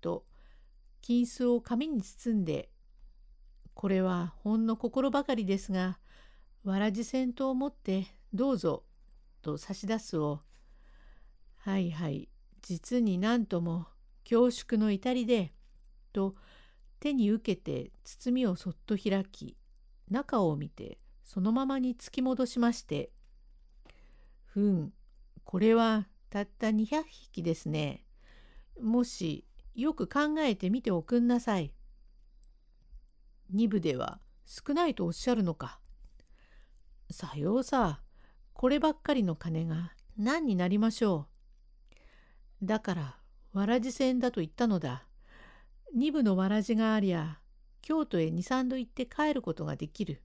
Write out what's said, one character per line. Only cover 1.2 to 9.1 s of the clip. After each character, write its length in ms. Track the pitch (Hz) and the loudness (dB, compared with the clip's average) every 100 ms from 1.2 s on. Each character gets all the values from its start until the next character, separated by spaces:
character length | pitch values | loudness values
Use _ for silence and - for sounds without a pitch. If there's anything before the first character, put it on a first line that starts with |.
| 240 | 0
子 180 | - | 0
を 160 | 247 240 | 2 2
紙 280 | - 233 311 | 0 -2 -2
に 120 | 269 | -4
包 360 | 190 - 240 220 | -6 -8 -2 0
ん 80 | |
で、 260 | 170 143 - - - - - - - - - - - | 0 -4 -6 -20 -20 -20 -20 -20 -20 -20 -20 -20 -20
こ 140 | - 196 | -6 0
れ 120 | 190 | 2
は 340 | 185 180 175 - | 2 0 -2 -4
ほ 180 | 208 220 | 0 2
ん 100 | 226 | 2
の 100 | 226 | 0
心 340 | 240 262 269 | 0 0 2
ば 140 | 277 | 2
か 100 | 277 | 0
り 100 | 247 | -2
で 140 | 196 196 | 0 -2
す 140 | - | 0
が、 260 | 185 185 180 - - - - - - | -2 -2 -4 -12 -20 -20 -20 -20 -12
わ 140 | 202 190 | -4 0
ら 120 | 208 | 0
じ 140 | 202 | -2
せ 220 | 233 262 262 | -2 -2 -2
ん 80 | |
と 160 | 240 269 | -2 -2
思 180 | 262 277 | 0 -2
っ 60 | |
て 320 | - - 190 185 - - | -6 -2 -2 -2 -12 -8
ど 200 | 196 269 | -2 0
う 40 | 240 | 2
ぞ、 280 | 165 147 - - - | 0 -2 -8 -20 -20